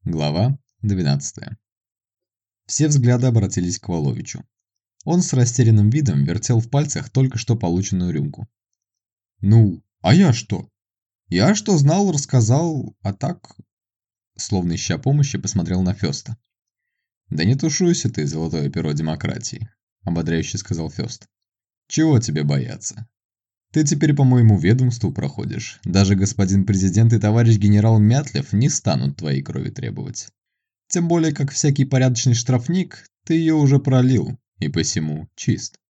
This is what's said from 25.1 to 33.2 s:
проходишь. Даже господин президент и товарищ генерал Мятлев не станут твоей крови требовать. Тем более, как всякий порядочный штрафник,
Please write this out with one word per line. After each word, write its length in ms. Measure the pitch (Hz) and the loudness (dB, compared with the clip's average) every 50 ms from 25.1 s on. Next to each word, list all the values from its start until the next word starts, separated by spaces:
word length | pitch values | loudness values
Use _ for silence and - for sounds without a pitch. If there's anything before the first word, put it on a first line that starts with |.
проходишь. 680 | - - - 69 - - - - - - - - - _ | -4 -4 -8 -6 -8 -8 -10 -8 -8 -10 -10 -12 -16 _
Даже 320 | - - 85 95 98 95 101 | -8 -2 2 2 2 4 2
господин 500 | 95 98 98 - - 98 92 98 98 95 | 0 0 -2 0 -2 0 2 2 0 2
президент 480 | 104 101 95 95 95 87 107 113 117 | 0 0 0 0 2 2 4 4 4
и 60 | 117 107 | 2 2
товарищ 380 | 98 104 107 117 120 117 113 | 2 2 2 4 4 4 4
генерал 420 | 101 101 101 104 104 104 113 113 107 | 4 4 4 4 4 4 4 4 4
Мятлев 540 | 104 104 120 139 151 - - 69 69 - | 4 4 4 2 0 -4 -6 -6 -6 -2
не 160 | - 101 123 - | 0 0 0 0
станут 480 | - - _ 107 80 64 64 69 69 | 0 -2 _ -2 -2 -2 -2 -4 -6
твоей 260 | - 82 76 69 67 | -6 -6 -4 -4 -4
крови 280 | 69 - 73 73 - - | -6 -8 -10 -8 -8 -10
требовать. 580 | - - - 57 50 - - - - - - - _ _ _ _ _ _ _ _ _ _ _ | -10 -10 -10 -10 -10 -10 -12 -12 -12 -14 -16 -18 _ _ _ _ _ _ _ _ _ _ _
Тем 220 | _ - 180 170 165 | _ -4 -2 0 0
более, 240 | 170 170 160 160 | 0 2 0 0
как 180 | 147 143 139 139 | -2 -2 -6 -6
всякий 340 | - - - 147 139 143 131 | -4 -2 0 0 2 2 0
порядочный 500 | 135 135 127 131 131 123 117 - 127 117 | 0 2 2 2 2 0 0 0 0 0
штрафник, 680 | 117 - - 127 123 123 - 170 190 180 - - - - _ _ _ | 0 0 0 -2 0 0 -2 -2 -2 -2 -4 -10 -20 -20 _ _ _